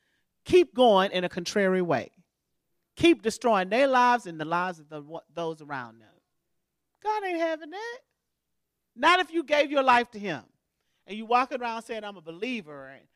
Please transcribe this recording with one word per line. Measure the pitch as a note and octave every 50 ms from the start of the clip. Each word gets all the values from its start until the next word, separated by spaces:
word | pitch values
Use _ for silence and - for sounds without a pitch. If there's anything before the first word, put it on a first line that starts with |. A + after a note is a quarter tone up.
| _ _ _ _ _ _ _ _ _
keep | - - F4+ F4 - -
going | B3 B3+ A#3+ G#3 F#3+ F#3 G3+
in | - F3+ F3+
a | E3+
contrary | - F#3 F3 - - G#3 G3 F#3+ F#3 F#3
way, | F3+ E3+ D3 A#2+ F#2+ - _ _ _ _ _ _ _ _ _ _ _ _ _ _ _ _ _
keep | - - E4+ E4 G#3
destroying | - A3 - - - A#3+ A3 F#3+ F#3 F#3
their | G#3 A#3+ C#4+ C#4
lives | B3+ B3 B3 B3 B3 A#3+ -
and | F#3 E3+ D#3
the | D#3
lives | D#3+ E3+ F3 F3+ F#3 F3+ D#3+
of | D3+ D3
the, | D#3 D3+ D3 D3 D#3+ D#3+ - _ C#3+
those | E3+ E3+ D#3+ D#3+ D#3
around | D3+ C#3+ C#3+ C3+ B2 A#2 A2+ A2+
them. | A2+ G#2+ _ _ _ _ _ _ _ _ _ _ _ _ _ _ _ _ _ _ -
God | G#4 G#4+ G#4+ G4+
ain't | F#4 F4 E4
having | E4 E4 D#4+ D#4 E4 D4
that. | E4+ G4 A4 A#4 A#4+ C5 - _ _ _ _ _ _ _ _ _ _ _ _ _ _ _ _ _ _
Not | A3+ B3+ D#4+ F4+ F#4
if | F4+ E4+
you | E4 E4+ D4
gave | B3 D4 D4 D4 C#4+
your | D4 C#4+ C4+
life | C4 B3 A#3+ A#3+ -
to | - G#3
him | G3+ G3 D#3 B2+ F#2 _ _ _ _ _ _ _ _ _ _ _ _
and | - G3 G#3+
you | A3
walking | A3 A#3 B3 C4 C4 D4+ B3
around | A#3+ A#3+ A3+ A3+ A3+
saying, | - A#3+ A3 G#3
"I'm | G#3 G3+ F#3
a |
believer | D#3+ E3 E3 F3 G#3+ B3+ B3+ A3+ E3+ D3+ D3 C#3 C3+ C3+
and, | C3+ B2 - _ _